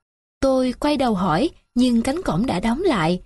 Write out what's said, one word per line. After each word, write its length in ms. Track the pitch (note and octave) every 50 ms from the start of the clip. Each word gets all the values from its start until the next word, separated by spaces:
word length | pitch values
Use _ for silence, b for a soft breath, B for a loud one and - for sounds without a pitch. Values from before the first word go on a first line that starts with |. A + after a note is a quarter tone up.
| _ _ _ _ _ _ _ -
Tôi 340 | - C4+ C4 C4 B3+ B3+ A#3+ -
quay 180 | - D4 D4+
đầu 180 | C4 C4+ A#3+ G#3+
hỏi, 340 | F3+ F#3+ F3+ D3+ F3 C4 F4 - b b b -
nhưng 260 | A#3+ B3+ B3+ A#3+ A3+
cánh 200 | A3+ C4 C4+ F4
cổng 240 | F#4 - - E3 A#3+
đã 140 | C4 - F3
đóng 220 | A3 A3+ A#3 D4
lại. 400 | G4 F#4+ C4 F#3+ D#3 E3 F3+ F3+ -